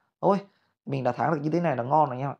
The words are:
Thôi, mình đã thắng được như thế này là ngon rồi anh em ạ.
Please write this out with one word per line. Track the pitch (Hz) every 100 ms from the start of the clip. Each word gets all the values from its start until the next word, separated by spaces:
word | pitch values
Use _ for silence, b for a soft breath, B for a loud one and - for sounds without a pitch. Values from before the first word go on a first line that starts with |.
| _ _
Thôi, | 165 196 202 b b b -
mình | 135
đã | 123
thắng | 120 123
được | 156
như | 151
thế | 170
này | 170 123
là |
ngon | 120 151 143
rồi | 127
anh |
em |
ạ. | 139